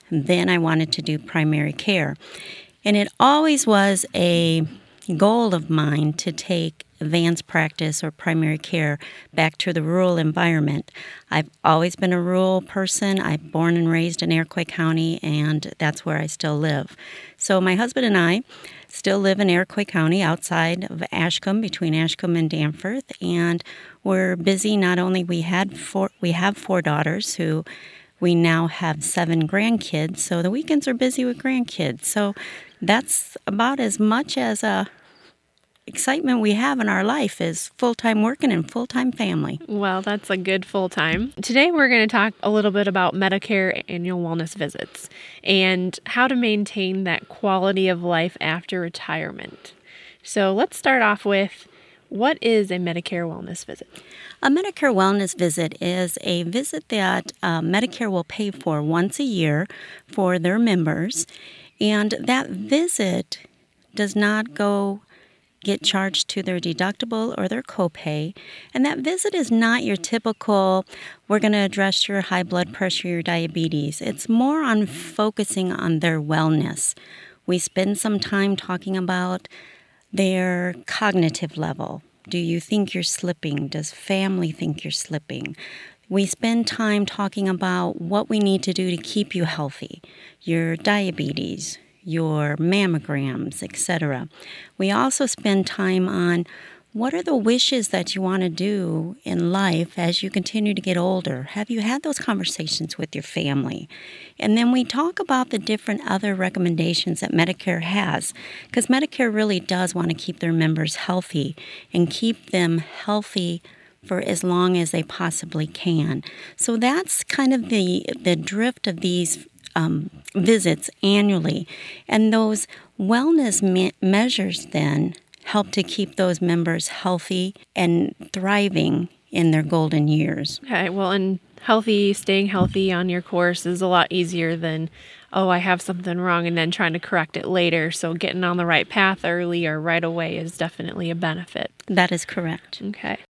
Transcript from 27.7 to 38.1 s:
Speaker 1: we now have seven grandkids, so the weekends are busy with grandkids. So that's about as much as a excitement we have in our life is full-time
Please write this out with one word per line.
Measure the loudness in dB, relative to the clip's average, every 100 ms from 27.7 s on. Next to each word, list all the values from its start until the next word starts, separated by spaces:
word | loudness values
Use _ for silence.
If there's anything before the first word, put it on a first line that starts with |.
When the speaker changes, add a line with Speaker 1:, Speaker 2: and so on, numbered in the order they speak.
| -14 -20 -20 -18 -2
Speaker 1:
we | 2
now | 4 4 4 0
have | -2 -4 -2
seven | -2 -2 0 2 2
grandkids, | 2 2 0 -2 -2 -2 -4
so | -2 0
the | 0
weekends | -2 0 0 0
are |
busy | 0 0 0 -2
with | -2
grandkids. | -2 -2 -2 -2 -4 -2 -4
So | 0 -2 -2 -10 -14 -16 -6
that's | 0 2 2 -4 -4 -8 -4
about | 0 0 0
as | -2 2
much | 2 2 0 -2
as | -2 0
a | 0 0 -2 -8 _ _ _ _ _ _ _ _ -12
excitement | -4 -2 0 2 2
we | 4
have | 2 2 0
in | 0
our | 2
life | 2 2 0 -2
is | -4 -4 -8 -2
full-time | 0 2 2